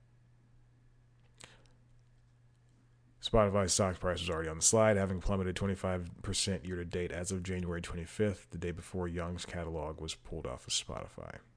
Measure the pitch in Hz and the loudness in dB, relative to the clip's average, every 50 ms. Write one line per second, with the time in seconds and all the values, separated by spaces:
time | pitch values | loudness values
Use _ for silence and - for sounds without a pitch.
0 | - _ - - - - - - - _ - - - - - - _ - - - | -20 _ -20 -20 -20 -20 -20 -20 -20 _ -20 -20 -20 -20 -20 -20 _ -20 -20 -20
1 | - - - _ - - - - - - - - - - - _ _ _ - - | -20 -20 -20 _ -20 -20 -20 -20 -20 -20 -20 -20 -20 -20 -20 _ _ _ -20 -20
2 | - - _ - _ _ _ _ _ - _ _ _ _ _ - _ _ - _ | -20 -20 _ -20 _ _ _ _ _ -20 _ _ _ _ _ -20 _ _ -20 _
3 | _ - - - - - 113 113 104 101 95 101 98 90 - - 101 92 90 - | _ -20 -20 -12 -4 4 6 6 6 6 6 4 4 4 4 4 4 2 2 0
4 | - 90 87 82 87 87 85 80 82 80 78 80 82 - - 110 110 110 107 98 | 0 0 0 0 -2 -2 -2 -2 -2 -4 -2 2 4 6 6 8 8 8 8 6
5 | 95 95 95 90 - - 101 95 92 92 90 - 98 98 95 - - 92 92 90 | 4 2 0 0 0 2 2 2 2 0 0 0 0 0 0 0 0 -2 0 -2
6 | 87 85 - - - - 95 - - 101 95 87 73 90 92 87 87 82 82 90 | -2 -6 -8 -8 -6 -4 -2 0 0 0 0 -2 -2 -4 -6 -4 -4 -4 -2 -2
7 | 87 85 - 87 90 87 98 92 87 92 92 90 90 85 85 85 85 - - 90 | -2 -2 -4 -4 -4 -2 -4 -4 -2 -2 -2 -2 -2 -2 -2 -4 -4 -6 -6 -6
8 | 82 - - - 107 104 101 - - - - 85 85 87 85 92 - - - 92 | -8 -8 -2 0 2 2 2 -2 -8 -12 -8 -6 -4 -4 -4 -6 -8 -8 -4 -4
9 | 90 87 85 87 82 87 90 85 - - - 87 85 82 82 80 73 78 78 78 | -2 -2 -2 -2 -4 -4 -4 -6 -8 -8 -6 -6 -6 -4 -4 -4 -4 -4 -6 -6
10 | 80 82 - - - - 87 80 69 65 62 - - - - - - - - 50 | -8 -8 -8 -10 -10 -10 -8 -8 -6 -6 -8 -8 -6 -4 -4 -4 -4 -4 -6 -8
11 | 50 - - 50 50 50 50 - - - _ | -8 -10 -12 -14 -14 -12 -12 -14 -16 -20 _